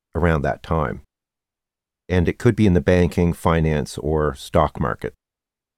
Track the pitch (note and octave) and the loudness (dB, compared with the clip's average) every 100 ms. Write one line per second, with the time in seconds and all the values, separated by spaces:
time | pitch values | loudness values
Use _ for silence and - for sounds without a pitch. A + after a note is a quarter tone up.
0 | _ E2 E2+ D#2 C2+ - - E2 C2 - | _ -2 0 0 -2 -4 -4 -4 -4 -6
1 | - _ _ _ _ _ _ _ _ _ | -16 _ _ _ _ _ _ _ _ _
2 | - F2+ E2+ - A#2+ G#2 G#2 F2 F#2 F2+ | -2 0 0 0 0 4 4 4 4 2
3 | F2 - E2+ D#2+ F2 E2 D#2 D2+ B1+ - | 2 0 -2 0 0 2 0 -2 -4 -6
4 | D2 D#2 D2 C2 - E2+ D2 - B1+ - | -4 -2 -2 -6 -2 0 0 -2 -6 -6
5 | - - _ _ _ _ _ | -10 -12 _ _ _ _ _